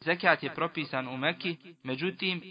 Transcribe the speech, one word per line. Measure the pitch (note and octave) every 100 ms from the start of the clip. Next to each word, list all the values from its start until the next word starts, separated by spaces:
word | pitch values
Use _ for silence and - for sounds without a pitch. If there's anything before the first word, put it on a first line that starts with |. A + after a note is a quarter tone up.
| D#3
Zekat | F3 F#3 D3+
je | C#3 D3
propisan | E3 E3 C#3+ C3+ B2+
u | B2+
Meki, | D3 E3+ F#3 E3 F#3 E3
međutim, | C3 C3 F3 F3+ F#3+ F3 F#3